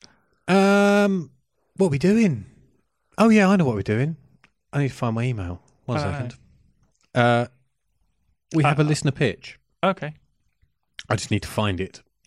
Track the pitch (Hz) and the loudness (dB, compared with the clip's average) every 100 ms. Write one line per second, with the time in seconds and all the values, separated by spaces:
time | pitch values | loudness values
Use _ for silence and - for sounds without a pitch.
0 | - _ _ _ - 190 196 202 202 202 | -20 _ _ _ -2 2 4 4 4 2
1 | 202 190 143 _ _ _ _ - 196 139 | 2 0 -6 _ _ _ _ -2 0 2
2 | 175 214 220 123 92 _ _ _ _ _ | 2 2 2 0 -8 _ _ _ _ _
3 | _ - 220 214 190 196 147 107 98 107 | _ 2 4 6 6 4 2 -2 -2 -2
4 | 143 160 _ _ _ _ _ 143 139 127 | -2 -6 _ _ _ _ _ -4 -4 -4
5 | 120 113 123 113 87 90 _ _ - 110 | -4 -2 -4 -4 -8 -12 _ _ -8 -6
6 | 95 92 117 - _ _ _ _ _ _ | -4 -6 -10 -14 _ _ _ _ _ _
7 | _ 131 120 120 120 _ _ _ _ _ | _ 0 2 0 -2 _ _ _ _ _
8 | _ _ _ _ _ 160 143 147 151 151 | _ _ _ _ _ -2 0 2 0 0
9 | 151 - 131 90 - - _ _ 190 185 | -2 -2 -2 -4 -12 -20 _ _ -4 -4
10 | 147 151 _ _ _ _ _ _ _ - | -8 -14 _ _ _ _ _ _ _ -16
11 | - 110 - 104 - - 104 90 92 - | -6 -6 -2 -6 -4 -4 -2 -4 -8 -12
12 | _ _ | _ _